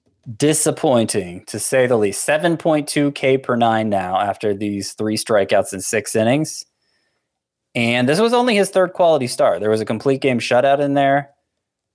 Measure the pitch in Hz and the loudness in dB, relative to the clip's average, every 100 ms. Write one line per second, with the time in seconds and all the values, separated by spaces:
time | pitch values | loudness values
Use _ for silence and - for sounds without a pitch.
0 | _ _ - 104 147 151 156 - 156 120 | _ _ -18 -2 0 2 -2 0 2 2
1 | 110 110 87 92 - 110 - 131 123 120 | 2 -2 -6 -10 -12 -8 -2 2 2 2
2 | 104 95 - 151 170 160 175 151 143 151 | 0 -2 -2 0 0 0 0 0 0 -2
3 | 143 139 135 131 135 120 117 110 110 98 | -2 0 0 0 0 0 2 2 0 -2
4 | 90 95 101 - 107 101 104 101 95 - | -2 -2 -2 -2 -4 -4 -4 -6 -8 -6
5 | 107 107 - 107 98 101 95 98 - 110 | -4 -4 0 0 2 0 0 -6 -4 -4
6 | - 113 113 143 156 - - _ _ _ | -2 -2 0 0 -2 -8 -16 _ _ _
7 | _ _ _ _ _ _ _ 123 117 123 | _ _ _ _ _ _ _ -2 0 2
8 | 127 160 226 240 247 202 185 190 180 - | 2 2 2 2 2 2 2 0 0 2
9 | 170 156 120 - 131 87 107 110 107 113 | 2 4 0 0 2 2 0 0 -2 -2
10 | 139 135 139 120 - 123 139 143 143 139 | -2 0 0 0 0 2 2 2 0 2
11 | 139 143 139 _ _ _ _ _ _ | 2 0 -2 _ _ _ _ _ _